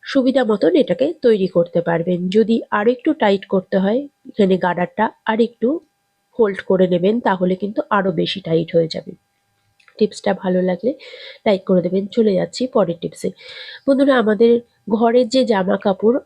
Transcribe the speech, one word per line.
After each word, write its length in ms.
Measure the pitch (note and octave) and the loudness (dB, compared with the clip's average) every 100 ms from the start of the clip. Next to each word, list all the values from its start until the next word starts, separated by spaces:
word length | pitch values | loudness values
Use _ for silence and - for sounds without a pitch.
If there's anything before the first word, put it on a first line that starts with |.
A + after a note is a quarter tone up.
সুবিধা 400 | - C#4 B3+ C4 | -2 0 2 0
মতন 280 | A#3 G#3 D#4 | 0 2 2
এটাকে 320 | E4+ B3 F3 C#4+ E4+ | 2 0 0 -2 0
তৈরি 260 | A#3+ G#3+ F#3 | 0 2 0
করতে 320 | F3 E3+ F3 | 0 0 -2
পারবেন। 380 | E3+ E3+ E3+ F3+ F#3 | -2 -2 -2 -2 0
যদি 280 | G3+ G#3 A3+ - | 0 2 0 -2
আরও 180 | G#3 G#3 | 0 0
একটু 200 | B3+ - D4+ | 0 -2 0
টাইট 200 | G#3+ G3 - | 0 0 0
করতে 300 | G3 F#3 G3 | -4 -2 -2
হয়, 220 | F#3+ A#3 C#4+ _ C4 | 0 -2 -4 _ -18
এখানে 260 | - G3 F#3 | 0 2 2
গার্ডারটা 500 | F3+ F3 F3 - A3+ - - | 0 -2 -4 -2 -4 -4 -6
আর 120 | A3 | 0
একটু 280 | A3+ - A3+ D#4+ _ _ _ _ _ | -2 0 -2 -2 _ _ _ _ _
ফোল্ড 280 | - G#3+ F#3+ - | -2 -2 -2 -2
করে 200 | F#3+ F#3 | 0 2
নেবেন, 260 | F3 F#3 A3+ | 2 0 0
তাহলে 340 | B3 F#3 F3+ F#3 | -2 0 -2 -2
কিন্তু 240 | G3+ A3 - | -4 -6 -2
আরও 200 | G#3 F#3+ | -2 0
বেশি 280 | E3+ F3 G3 | -2 -4 -6
টাইট 280 | E3 E3 E3 | -2 -2 0
হয়ে 180 | E3+ D#3+ | 0 0
যাবে। 180 | - - F#3 _ _ _ _ _ _ _ - | -6 -12 -20 _ _ _ _ _ _ _ -2
টিপসটা 340 | G#3 - - | -2 -2 -6
ভালো 260 | G3 F#3+ F#3 | -4 -2 0
লাগলে 300 | F#3 F3+ A3+ D4+ - - - - | 0 -2 -4 -6 -14 -20 -20 -6
লাইক 180 | - F#3+ | -2 -2
করে 160 | - F#3 | 2 0
দেবেন। 220 | F3 F#3 G3 | 2 -4 -4
চলে 260 | - A3 | 0 2
যাচ্ছি 280 | F#3 E3+ - B3+ | 2 -2 -6 -2
পরের 320 | A#3+ F3 E3+ | 0 0 -2
টিপসে। 300 | - - F#3 - - - - - | -8 -8 -10 -10 -20 -20 -20 -8
বন্ধুরা, 300 | - C4+ C#4 C4 | 0 2 4 2
আমাদের 340 | G#3+ G#3 A#3 A#3 - _ - | 2 2 4 4 -2 _ -6
ঘরের 360 | G#3 A#3 A#3+ B3 | 0 2 2 2
যে 120 | C4 | 0
জামা 320 | A#3 G#3 F#3 G3+ | 2 0 0 0
কাপড় 380 | G#3 F#3 G#3+ C4+ | 0 0 0 0